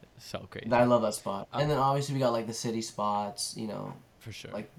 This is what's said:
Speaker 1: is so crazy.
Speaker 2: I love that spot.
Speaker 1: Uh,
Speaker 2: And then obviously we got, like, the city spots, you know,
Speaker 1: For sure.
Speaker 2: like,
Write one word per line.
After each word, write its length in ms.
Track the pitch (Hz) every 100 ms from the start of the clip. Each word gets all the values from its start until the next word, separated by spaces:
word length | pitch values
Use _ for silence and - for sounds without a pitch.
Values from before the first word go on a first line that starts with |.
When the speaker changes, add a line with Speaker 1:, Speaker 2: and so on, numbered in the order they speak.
| - -
Speaker 1:
is 60 |
so 240 | - 90 98
crazy. 220 | - 110
Speaker 2:
I 120 | 120 123
love 160 | 120
that 100 | 107
spot. 360 | - 98 98 -
Speaker 1:
Uh, 100 | -
Speaker 2:
And 60 | 151
then 80 | 139
obviously 360 | 139 139 139 135
we 40 |
got, 120 | 123
like, 140 | 117 110
the 60 |
city 280 | 113 120 113
spots, 760 | 110 - 104 104 104 - - -
you 100 | 110
know, 260 | 101 101 95 - -
Speaker 1:
For 120 | 113
sure. 200 | 101 -
Speaker 2:
like, 200 | 104 107